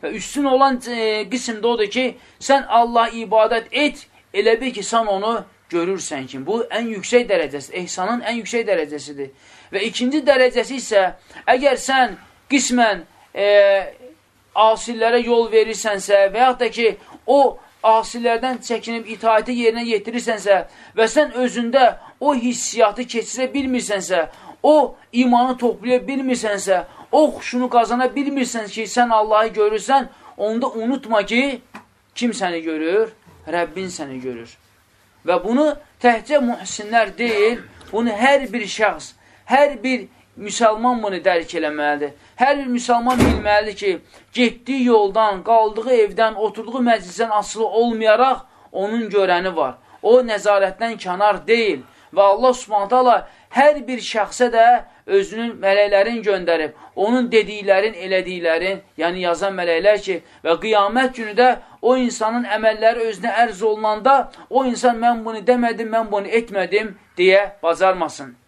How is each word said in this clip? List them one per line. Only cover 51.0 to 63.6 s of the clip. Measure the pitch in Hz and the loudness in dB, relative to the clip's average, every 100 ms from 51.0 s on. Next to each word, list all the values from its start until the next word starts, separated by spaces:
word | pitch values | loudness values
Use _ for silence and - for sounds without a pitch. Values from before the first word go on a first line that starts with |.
| 190 180 208 190 156 | -8 0 0 0 0
deyil. | 233 220 139 - _ _ | 0 0 -4 -10 _ _
Və | 180 | 2
Allah | 196 202 254 | 4 4 2
Subhanahu | 247 - 214 202 | 0 -2 -4 0
taala | 254 254 208 - _ _ | 2 4 2 0 _ _
hər | 233 285 294 233 | 4 4 4 -4
bir | 247 | -8
şəxsə | 196 226 196 - 247 | -6 -4 -4 0 0
də | 226 226 240 202 _ - | 6 6 6 0 _ 0
özünün | 196 196 220 233 220 | 0 0 -6 -8 -4
mələklərini | 190 202 208 202 208 233 | 0 2 4 4 2 -2
göndərib, | 208 190 180 165 156 - - | -2 -2 0 -2 -2 -8 -16
onun | - 202 254 247 | -4 0 0 2
dediklərin, | 226 202 208 196 190 214 | 2 0 -6 0 2 2
elədiklərin, | 202 185 190 180 180 170 165 185 196 _ - | -4 -4 -4 -2 -4 -2 0 -2 -6 _ -4
yəni | 165 185 180 | -4 -2 -2
yazan | 165 196 | -2 -2
mələklər | 190 175 165 196 208 | -4 -2 2 2 2
ki, | 196 170 - _ | -2 -8 -8 _
və | 160 165 | -2 -2
qiyamət | 208 214 202 233 254 254 | 2 2 2 0 -2 -2
günü | 214 208 | -6 2
də | 247 220 - - | 4 2 -6 -4
o | 226 262 | 0 2
insanın | 247 - 220 240 240 | 0 -2 -2 -2 -4
əməlləri | 214 220 214 220 233 226 | 0 0 4 2 2 -4
özünə | 196 233 208 | -4 -4 0
ərz | 233 196 | 0 0